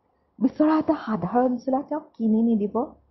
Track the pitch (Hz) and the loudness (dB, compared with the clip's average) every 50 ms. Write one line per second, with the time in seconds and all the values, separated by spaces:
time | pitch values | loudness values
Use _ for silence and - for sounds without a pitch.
0 | _ _ _ _ _ _ _ - 214 269 - - 302 311 320 311 - - 202 - | _ _ _ _ _ _ _ -2 -2 0 2 2 2 4 2 2 2 0 -2 -2
1 | - 226 214 175 175 180 214 247 254 254 247 240 - 269 262 277 277 - 294 311 | -4 -6 -4 -4 -4 -2 0 2 2 2 0 -2 -2 -2 -2 -2 -2 -4 -8 -8
2 | 302 - _ - 226 220 220 220 233 233 226 202 208 202 - 226 285 - - - | -8 -12 _ -2 0 2 2 4 4 2 2 0 0 -2 -2 -4 -4 -6 -10 -18
3 | _ _ | _ _